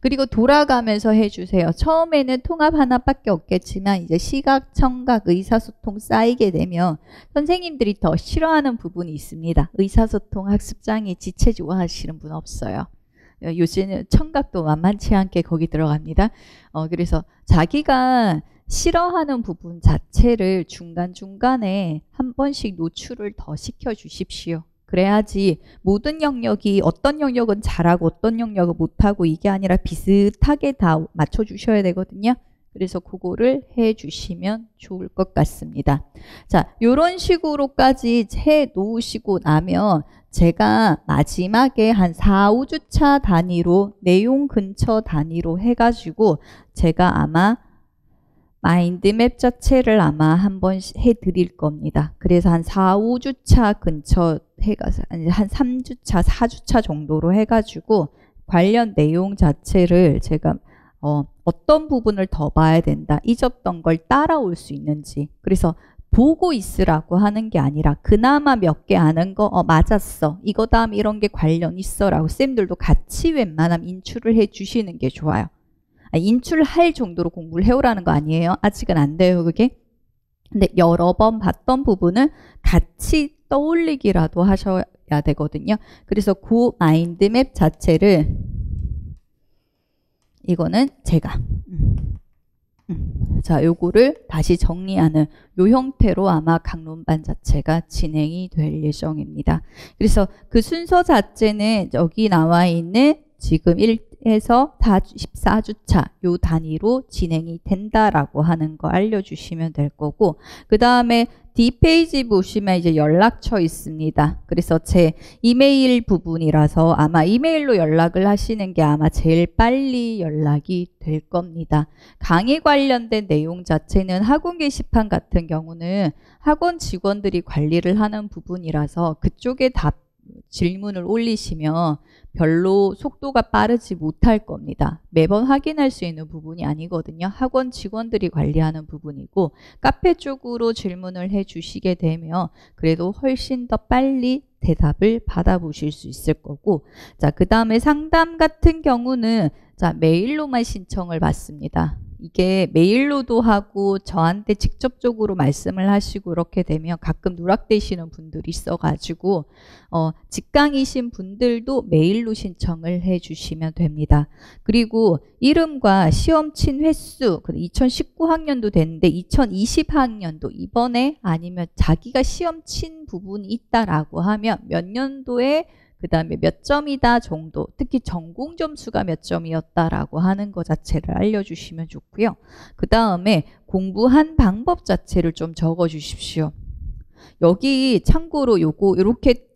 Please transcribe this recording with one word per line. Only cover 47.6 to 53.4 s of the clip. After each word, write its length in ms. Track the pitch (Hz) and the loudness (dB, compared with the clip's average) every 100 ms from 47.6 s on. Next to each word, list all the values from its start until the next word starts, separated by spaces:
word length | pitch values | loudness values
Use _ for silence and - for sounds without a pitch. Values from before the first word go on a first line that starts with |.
| _ _ _ _ _ _ _ _ _ _ | _ _ _ _ _ _ _ _ _ _
마인드맵 760 | - 175 175 180 196 220 240 240 | 0 2 0 0 0 2 0 2
자체를 640 | 247 240 - 269 240 214 | -2 0 2 2 4 4
아마 340 | 156 151 156 | 2 2 2
한번 440 | 170 202 190 185 190 | 2 0 -2 -4 -4
시-, 180 | - - | -8 0
해드릴 600 | 247 226 190 180 175 - | 2 2 -2 0 -2 -2
겁니다. 580 | 151 151 151 151 151 - | -6 -4 -4 -4 -4 -4
그래서 300 | 180 175 175 | 2 2 4
한 120 | 165 | 0
사, 340 | 165 196 190 202 | 0 0 2 2
오 220 | 226 247 | 0 -2
주 140 | 269 262 | -6 -6